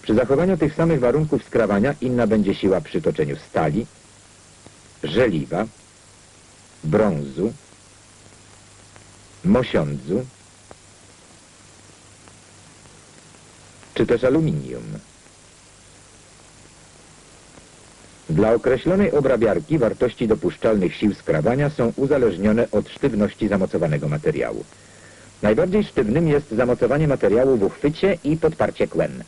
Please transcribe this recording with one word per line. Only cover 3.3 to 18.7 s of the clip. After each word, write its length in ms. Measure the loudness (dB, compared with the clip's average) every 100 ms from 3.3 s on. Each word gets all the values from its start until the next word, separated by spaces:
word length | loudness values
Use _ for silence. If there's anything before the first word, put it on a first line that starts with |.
| -4 -6
stali, 360 | -2 0 -2 -6 -14 -20 -20 -20 -20 -20 -20 -20 -20 -20 -12
żeliwa, 600 | -4 0 2 0 -4 -6 -6 -10 -20 -20 -20 -20 -20 -20 -20 -20 -20 -12
brązu, 680 | -2 0 0 -2 -8 -6 -6 -6 -20 -20 -20 -20 -20 -20 -20 -20 -20 -20 -20 -20 -20 -20 -20 -20 -20 -6
mosiądzu 800 | 0 2 2 -2 -2 -6 -4 -6 -6 -18 -20 -20 -20 -20 -20 -20 -20 -20 -20 -20 -20 -20 -20 -20 -20 -20 -20 -20 -20 -20 -20 -20 -20 -20 -20 -20 -20 -20 -20 -20 -20 -20 -20 -20 -8
czy 120 | -2 0
też 180 | 2
aluminium. 600 | 2 2 0 -4 -8 -12 -12 -14 -16 -20 -20 -20 -20 -20 -20 -20 -20 -20 -20 -20 -20 -20 -20 -20 -20 -20 -20 -20 -20 -20 -20 -20 -20 -20 -20 -20 -20 -20 -20 -20 -2
Dla 220 | 2 4
określonej 600 | 2 2